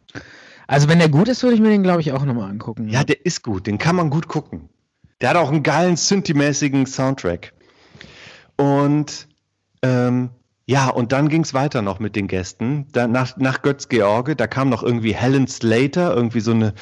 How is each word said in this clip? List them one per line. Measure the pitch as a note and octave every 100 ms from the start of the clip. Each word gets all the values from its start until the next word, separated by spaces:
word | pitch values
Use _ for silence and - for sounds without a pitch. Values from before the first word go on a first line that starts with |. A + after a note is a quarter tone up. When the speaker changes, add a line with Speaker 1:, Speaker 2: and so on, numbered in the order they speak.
| _ - - - - - -
Speaker 1:
Also | C#3 D3
wenn | E3+
der | D#3+
gut | C#3+ G#3+
ist, | B3
würde | B3+ A#3
ich |
mir | G#3+
den, | G#3
glaub | F#3 F3
ich, | D#3
auch | C3+
nochmal | C#3+ A#2+ G2
angucken. | G#2 A#2 A2+ A2
Speaker 2:
Ja, | A2+
der | D3 D3 F3+
ist | -
gut. | - F#2+ G#2+
Den | G#2
kann | D#3 F3+
man | D#3+
gut | D3+ -
gucken. | D#3 - E2+ D2+ _ _ _ _ -
Der | B2
hat | E3+
auch | C#3+
einen | D#3
geilen | C#3+ D3 F3+ E3+
Synthi-mäßigen | - G3+ - D3 C#3+ C#3 C#3+ C3+ C3
Soundtrack. | - C3+ C3+ F2+ E2+ - _ _ _ _ - - - - - _ -
Und, | C#3 C#3 C#3+ D3+ D3 - - _ _ _ _ _
ähm, | B2+ B2+ B2 B2 B2 - _ _ -
ja, | C3+ C3
und | B2+ A#2
dann | C3+ D3+
ging's | D#3+ D#3
weiter | C3+ C#3+ C3
noch | G2+ F#2+
mit | G#2 G#2+
den | G2
Gästen. | F#2 F#2 - A#2 D3 C#3
Da, | A#2+ A#2+
nach, | B2 B2+ -
nach | C3 C3
Götz | C#3+ C#3 -
George, | A#2 G2+ A2 B2+ D3
da | A2+
kam | - C3+
noch | A#2+
irgendwie | - A#2 A2
Helen | G2 A#2+ C3+ B2+
Slater, | - A#2 A2+ C#3 F3+ F3 A#2+
irgendwie | A#2 A#2
so | G#2+
eine | A2+ A2 -